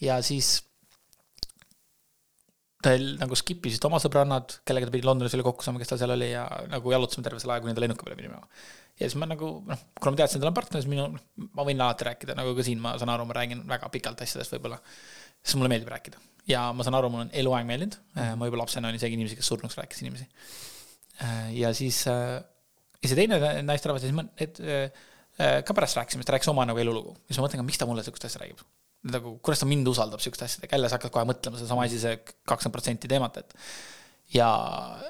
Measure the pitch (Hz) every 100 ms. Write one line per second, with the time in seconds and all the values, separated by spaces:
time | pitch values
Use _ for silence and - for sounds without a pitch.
0 | 139 127 120 143 - - - _ _ _
1 | _ _ _ _ - _ _ _ _ _
2 | _ _ _ _ _ _ _ _ 139 127
3 | 135 139 127 127 - 175 120 110 151 160
4 | 147 143 139 131 - - - 127 117 123
5 | 131 131 123 127 123 - 135 123 117 123
6 | 123 123 120 120 123 - 127 135 123 127
7 | 123 - 117 117 123 120 117 113 120 110
8 | - - - - - - - - - -
9 | 127 139 160 156 156 160 202 135 - -
10 | 139 143 147 139 156 170 - 156 135 143
11 | 143 151 - - 110 - 143 135 123 117
12 | 120 120 139 - 127 123 123 113 117 123
13 | 120 117 117 117 120 120 135 123 - 131
14 | - - 117 127 117 127 127 120 - -
15 | - - - _ - 139 127 117 117 117
16 | - - - _ - 127 120 123 123 131
17 | 123 117 117 139 131 123 120 127 202 -
18 | _ 151 117 117 120 117 117 127 113 113
19 | 117 113 110 110 - 117 - - - -
20 | 127 127 131 - - - - - - -
21 | - - 120 113 113 117 117 110 131 -
22 | 135 123 123 127 - _ _ _ _ _
23 | 127 135 220 175 147 147 143 147 151 131
24 | 131 160 - - 160 - 156 139 135 -
25 | - - _ - 139 135 - 202 139 120
26 | 120 127 117 135 160 143 120 113 117 117
27 | - - - 131 143 131 123 - 120 113
28 | 110 - 120 - 85 - - _ _ _
29 | 120 123 117 113 - 131 139 143 127 123
30 | 107 104 131 - 120 - - 143 120 123
31 | 120 123 117 127 127 120 117 123 120 117
32 | 117 113 - - - 117 - 123 127 113
33 | 123 135 120 - - - - - - -
34 | - _ - 120 117 110 120 - - -